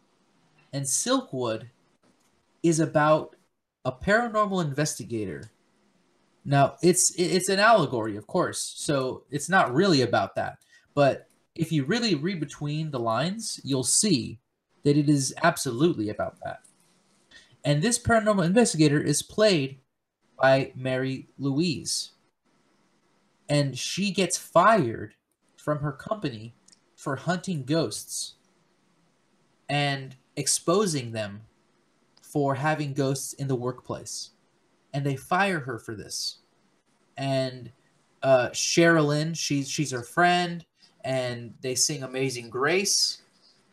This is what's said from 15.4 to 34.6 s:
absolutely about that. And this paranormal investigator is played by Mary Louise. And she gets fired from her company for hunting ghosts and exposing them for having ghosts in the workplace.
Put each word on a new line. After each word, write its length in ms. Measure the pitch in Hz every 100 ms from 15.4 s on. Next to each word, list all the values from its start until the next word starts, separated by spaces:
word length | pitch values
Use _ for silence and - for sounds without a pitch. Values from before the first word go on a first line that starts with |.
absolutely 640 | 170 165 135 117 170 113 107
about 320 | 104 92 - 95
that. 160 | - _ _ _ _ _ _ _ - _ _ 147
And 160 | 147
this 160 | 220 233
paranormal 480 | - 226 208 196 165
investigator 540 | 226 226 156 151 147
is 220 | 143 147
played 580 | - - 214 170 135 139 _ _ _ _ _ -
by 360 | 135 135 131 127
Mary 540 | 131 131 131 131 - -
Louise. 720 | 139 135 175 117 - - - _ _ _ _ _ _ _ _ _ _ _ _ _ -
And 300 | 147 139 127
she 340 | - - 202
gets 260 | 185 180 -
fired 760 | - 170 190 220 120 - 107 _ _ _ _ _
from 240 | - 147
her 140 | 147
company 640 | - - 208 151 110 113 - _ _ _ _
for 180 | 151 135
hunting 480 | 160 180 190 160
ghosts 720 | 123 165 135 - - - - - _ _ _ _ _ _ _ _ _ _ _ _ -
and 480 | 143 143 139 131 - _ -
exposing 800 | 143 - - 190 202 147 117
them 300 | 110 104 101 - _ _ _ _ _ _ _
for 340 | - 151 139 123
having 360 | 151 151 147
ghosts 400 | 139 135 135 -
in 160 | - 135
the 80 | 123
workplace. 760 | 123 127 - - - - - _ _ _